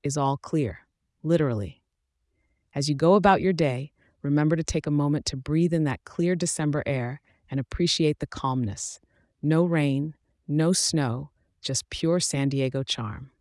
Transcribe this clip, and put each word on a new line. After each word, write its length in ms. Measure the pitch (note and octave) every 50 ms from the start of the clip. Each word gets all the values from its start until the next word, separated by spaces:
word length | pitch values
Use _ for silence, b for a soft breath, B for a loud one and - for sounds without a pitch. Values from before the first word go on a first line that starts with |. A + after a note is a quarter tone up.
| -
is 140 | C#3+ C#3
all 180 | D3 C#3 C3+ C#3
clear, 440 | - - - E3 D#3 C3 G2 E2 - _ _ _ _ _ _ _ _ -
literally. 560 | D#3 E3+ D#3+ D3 B2+ A2+ G#2 G2+ D#2 - _ _ _ _ _ _ _ _ _ _ _ _ _ _ _ _ _ _ _ -
As 140 | C#3+ C#3 D3+
you 60 | C#3+
go 180 | C3+ D#3+ E3+ G3
about 260 | G#3 F3 G3 F#3 -
your 140 | - F#3+ F3+
day, 380 | D#3+ D#3 C3+ B2 B2+ C#3+ - _ _ _ _ _ _ -
remember 320 | C#3+ C#3+ D3 D3+ D#3 E3+
to 80 | D#3+ D#3+
take 240 | - - D#3 -
a 40 | D3+
moment 360 | D3 D3 D3 C#3+ D3+ C#3 -
to 100 | - C#3
breathe 360 | C3 - D3 D#3 E3 F3 E3 E3+
in 100 | D#3+ D3+
that 200 | C#3 A#2 - -
clear 300 | - - - E3+ F3 F#3
December 460 | E3 F3 E3 - - D3+ D3 C#3+ D3 -
air 340 | - C#3 B2+ A#2+ A#2+ C#3 - _ _ _ _ _ -
and 80 | C3+ C#3
appreciate 580 | B2+ - - - F3 E3 - - D#3+ D3+ -
the 80 | - C#3
calmness. 760 | - - - - C3 C3 C3 A#2 G2+ - - - - - - _ _ _ _ _ _ _ - D3+
No 200 | D3+ D#3+ E3 F3+
rain, 520 | E3+ E3 D#3 C#3+ C#3 C3+ C#3 D3 D#3 - _ _ _ _ _ -
no 260 | - C#3+ D#3 D#3+ F3 F#3
snow, 560 | - - - E3 D3+ C#3 A#2 A#2 C3 D3 - _ _ _ _ _ _
just 260 | - - C3+ - - -
pure 280 | - - E3 E3 F3 F3+
San 300 | - - - C#3 C#3 C#3
Diego 320 | C3+ C3+ C3 C3 C3+ C3+
charm. 480 | C3+ - - - A2+ G#2+ - - C3+ - _ _